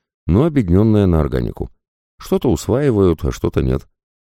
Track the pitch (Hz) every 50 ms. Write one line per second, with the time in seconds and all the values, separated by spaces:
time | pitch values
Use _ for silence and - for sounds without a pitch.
0 | _ _ _ _ _ - 82 107 151 170 147 139 107 85 87 98 110 113 107 104
1 | 101 92 85 78 73 65 62 64 58 50 - - - - - _ _ _ _ _
2 | _ _ _ _ - - 185 190 - 135 160 - - - 107 135 151 139 110 101
3 | 98 90 82 - - 67 65 - - 87 - - 69 64 65 67 - _ _ _
4 | _ _ _ _ _ _ _